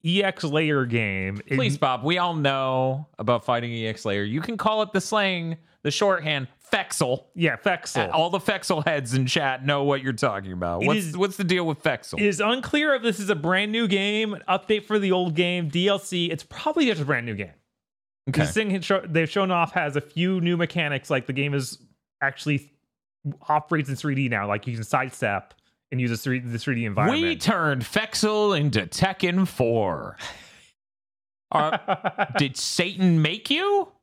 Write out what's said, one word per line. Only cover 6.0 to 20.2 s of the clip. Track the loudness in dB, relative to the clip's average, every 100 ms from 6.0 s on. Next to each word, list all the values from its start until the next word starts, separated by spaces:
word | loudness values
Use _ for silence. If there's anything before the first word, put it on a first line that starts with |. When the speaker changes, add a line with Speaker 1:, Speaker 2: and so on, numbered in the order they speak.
| 2 2 0 -4 -4 _ -4
Speaker 2:
Fexel. | -2 -2 -2 0 -2 _
Speaker 1:
Yeah, | -2 0 0
Fexel. | -2 -2 -2 -4 0
Speaker 2:
Uh, |
all | 0 2
the | 0
Fexel | -2 -2 0 0 0
heads | 0 0 0
in | 0
chat | 0 0 -2 0
know | 2 2
what | 0
you're | 0
talking | 0 0 0 -6
about. | -4 -2 0
Speaker 1:
It | 2
Speaker 2:
What's, | 0
Speaker 1:
is, | -2 -2
Speaker 2:
what's | -2 0
the |
deal | 0 2 0
with | 0
Fexel? | 0 -2 -4 0
Speaker 1:
it | 0
is | 2
unclear | 0 0 0 0 2
if | 2
this | 0 -2
is | -2
a | -2
brand | 2 0 0
new | 0 2
game, | 2 0 0 -2 -6
an | -2
update | -2 2 -2 2
for | 0
the | 2
old | 2 2 0
game, | 0 0 -2
D | 0 2
L | 0
C. | -2 -2 -2
It's | -4
probably | -10 -6 -2 2 2
just | 2
a | 0
brand | 0 0
new | -6
game. | -8 -12 _ _ _ _ _ _ -4
Speaker 2:
Okay. | 0
Speaker 1:
This | 2
thing | 0 0
had | -2 2
sho-, | 0 2
they've | 0 2
shown | 0 2
off | 2 2
has | 0 0 -2
a |
few | -4 -2